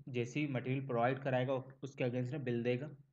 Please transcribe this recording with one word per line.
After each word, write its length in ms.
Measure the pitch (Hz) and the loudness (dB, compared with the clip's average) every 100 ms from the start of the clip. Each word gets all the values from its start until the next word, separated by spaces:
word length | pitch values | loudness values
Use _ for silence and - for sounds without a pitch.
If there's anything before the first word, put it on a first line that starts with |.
| - | -4
जैसे 300 | 123 117 147 | -2 0 0
ही 80 | 147 | 0
material 380 | 127 131 135 135 | 0 0 -2 0
provide 320 | 117 120 135 | 2 4 2
कराएगा 340 | 139 127 127 131 123 - | 2 2 2 0 -4 -10
उसके 200 | 135 - | -12 -2
against 280 | 127 123 123 | 0 0 -2
में 120 | 147 | -2
bill 200 | 127 120 | 0 0
देगा। 260 | 117 123 147 - - | 2 0 -2 -10 -20